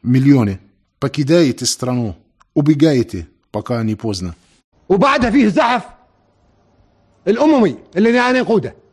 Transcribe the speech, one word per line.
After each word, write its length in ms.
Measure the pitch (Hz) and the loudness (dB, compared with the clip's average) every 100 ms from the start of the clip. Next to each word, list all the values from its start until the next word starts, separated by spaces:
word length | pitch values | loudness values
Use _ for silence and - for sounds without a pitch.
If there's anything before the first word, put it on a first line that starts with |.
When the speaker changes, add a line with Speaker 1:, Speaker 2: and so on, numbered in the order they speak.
Speaker 1:
миллионы. 560 | 120 131 135 139 104 98 _ _ _ _ | 0 2 4 4 2 -4 _ _ _ _
Покидайте 640 | 135 - 139 175 151 - | -8 -6 0 2 2 -2
страну, 500 | 120 - 123 123 113 - _ _ _ | -6 -6 -4 -4 -6 -10 _ _ _
убегайте, 760 | - 147 143 160 131 113 92 82 _ _ | -2 0 2 2 0 -2 -8 -14 _ _
пока 300 | 104 - 117 | -12 -6 -4
не 120 | 110 | -4
поздно. 400 | 104 113 95 90 85 _ _ _ _ _ | -6 -8 -8 -10 -14 _ _ _ _ _
Speaker 2:
وبعدها 400 | 190 269 277 233 | 0 2 2 2
فيه 140 | 247 | 2
الزحف 380 | 214 185 240 247 - - _ _ _ _ _ _ _ _ _ _ _ _ 185 | 2 2 0 -2 -6 -20 _ _ _ _ _ _ _ _ _ _ _ _ -4
الأممي 500 | 220 302 285 196 113 - | 0 2 2 0 -2 -8
اللي 240 | 175 226 240 | 0 2 2
أنا 220 | 247 254 | 0 -2
نقوده 340 | 233 220 120 - _ | 0 -2 -4 -14 _